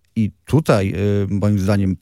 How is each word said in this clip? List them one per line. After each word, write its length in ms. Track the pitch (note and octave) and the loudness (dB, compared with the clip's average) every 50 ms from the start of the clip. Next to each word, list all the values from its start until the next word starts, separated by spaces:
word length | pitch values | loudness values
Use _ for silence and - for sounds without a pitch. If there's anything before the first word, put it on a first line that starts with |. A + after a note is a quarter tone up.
| _ _ _ | _ _ _
I 160 | A2+ A2 F#2+ - _ _ | -4 -4 -4 -4 _ _
tutaj, 480 | - - D3 D#3+ - C3+ G#2 G2 F#2+ - | 0 0 2 2 2 2 2 0 0 -2
e, 20 | F2 G2+ G#2 G2+ G2+ G2+ G2 | -2 -2 0 0 0 -2 -2
moim 300 | G2+ G2 G2 G#2 G#2 G2 | -2 -2 0 0 0 0
zdaniem 360 | F#2 G2 G#2 G2+ G2 F#2+ F#2 - | 0 0 0 0 0 -2 -2 -4